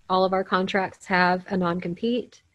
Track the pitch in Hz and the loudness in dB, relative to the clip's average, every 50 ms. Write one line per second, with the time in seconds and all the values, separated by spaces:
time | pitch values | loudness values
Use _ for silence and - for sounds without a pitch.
0 | _ - 185 185 190 185 185 185 190 - 202 185 190 190 - 202 190 175 - - | _ -2 2 2 2 2 2 0 0 0 0 0 0 0 0 -2 -2 -2 -6 -12
1 | - - 196 180 180 180 180 185 180 - 202 185 180 170 175 185 180 175 175 - | -6 -2 2 2 4 4 2 0 -2 -4 -2 -2 0 0 -2 -2 -4 -6 -6 -4
2 | - 233 240 247 - - - _ _ _ _ | -4 -2 -2 -2 -4 -8 -16 _ _ _ _